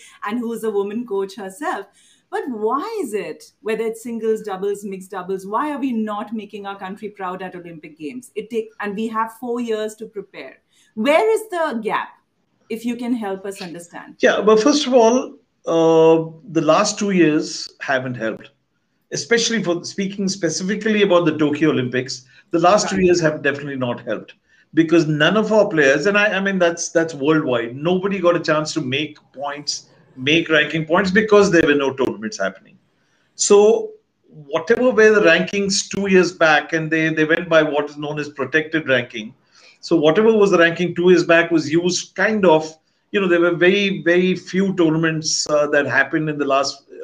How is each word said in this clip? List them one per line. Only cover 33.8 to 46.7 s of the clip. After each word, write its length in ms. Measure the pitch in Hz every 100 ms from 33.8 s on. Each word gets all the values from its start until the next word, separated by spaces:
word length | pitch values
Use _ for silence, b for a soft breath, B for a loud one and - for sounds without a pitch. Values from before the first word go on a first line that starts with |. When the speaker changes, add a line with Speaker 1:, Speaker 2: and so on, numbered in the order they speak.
| - - _ _ _
Speaker 2:
whatever 640 | 151 139 160 - 233 254
were 200 | 208 214
the 100 | 208
rankings 680 | 165 170 185 202 196 196 -
two 200 | 196 196
years 220 | 185 170
back, 420 | - 160 147 147
and 160 | 165 156
they, 180 | 160 160
they 160 | 156 151
went 240 | 165 180
by 140 | 160
what 260 | 151 143 147
is 80 | 147
known 200 | 147 151
as 120 | 147
protected 600 | - 127 156 156 156 135
ranking. 440 | 123 120 117 110 - b b b b
So 160 | - 165
whatever 380 | 151 160 220
was 180 | 220 202
the 80 | 175
ranking 360 | 170 170 175 175
two 140 | 180
years 140 | 170
back 280 | 156 165 170
was 200 | 165 139
used 440 | 165 175 - - -
kind 300 | 202 214 185
of, 320 | 156 156 - _ _ _
you 80 | 208
know, 80 | 185
there 140 | 170
were 140 | 175 160
very, 460 | 180 202 196 165
very 320 | 156 180 185 180
few 380 | - 185 196 -
tournaments, 720 | 160 160 165 160 156 - -
uh, 180 | 147 147
that 180 | 147 139
happened 440 | 131 143 160 156
in 80 | 147
the 80 | 135
last, 380 | 139 135